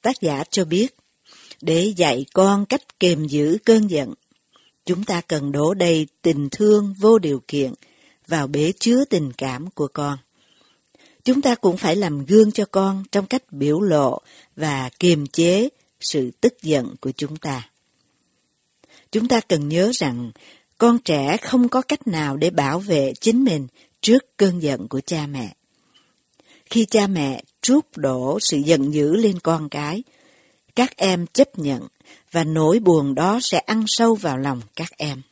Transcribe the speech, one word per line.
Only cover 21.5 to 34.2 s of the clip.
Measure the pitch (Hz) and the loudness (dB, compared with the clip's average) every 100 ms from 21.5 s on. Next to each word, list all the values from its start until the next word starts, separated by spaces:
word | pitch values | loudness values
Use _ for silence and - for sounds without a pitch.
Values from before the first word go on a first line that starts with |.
| 254 240 | 2 2
có | 254 | 0
cách | 262 294 - | -2 -4 -4
nào | 165 147 139 | -4 -2 0
để | 165 | 0
bảo | 165 139 165 | 0 -2 -2
vệ | 202 156 135 - | 0 0 0 0
chính | 220 233 | 0 2
mình | 269 156 131 _ _ _ | 2 0 -6 _ _ _
trước | - 254 - - | 2 2 2 0
cơn | 196 175 | 0 2
giận | 151 135 107 | -2 -4 -6
của | 131 | -8
cha | - 165 143 | -6 -6 -6
mẹ. | 139 107 _ _ _ _ _ _ _ _ _ _ _ _ | -10 -12 _ _ _ _ _ _ _ _ _ _ _ _
Khi | 233 220 | -2 2
cha | 220 202 | 0 0
mẹ | 180 139 131 - _ | -2 -4 -6 -14 _
trút | - 277 - - | 0 2 0 -6
đổ | 143 127 127 190 | -4 -2 -4 -2
sự | - 151 | -2 -2
giận | 143 160 139 | 2 2 2
dữ | 151 147 190 | 0 0 2
lên | 220 180 | 2 0
con | 165 165 147 | -2 -2 -4
cái, | 143 147 190 - _ _ _ _ _ _ - | -8 -8 -8 -12 _ _ _ _ _ _ -2
các | 254 - | -2 0
em | 190 180 175 | 0 0 -2
chấp | - 277 - | 2 2 0
nhận | 143 131 - _ _ - _ | -6 -6 -8 _ _ -20 _
và | 170 | -2
nỗi | 160 160 156 214 | 0 2 4 4
buồn | 190 160 139 135 | 4 4 2 0
đó | 175 226 | 0 0
sẽ | - 175 | 0 -2
ăn | - 220 214 | -2 -2 -2
sâu | - 233 | 2 2
vào | 220 | 2